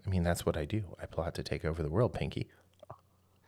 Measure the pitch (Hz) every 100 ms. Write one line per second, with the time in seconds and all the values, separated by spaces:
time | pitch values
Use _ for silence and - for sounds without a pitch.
0 | - 92 85 87 - 82 78 107 92 -
1 | - - 82 - 71 73 82 82 76 85
2 | 117 - 73 - - - _ _ - -
3 | _ _ _ _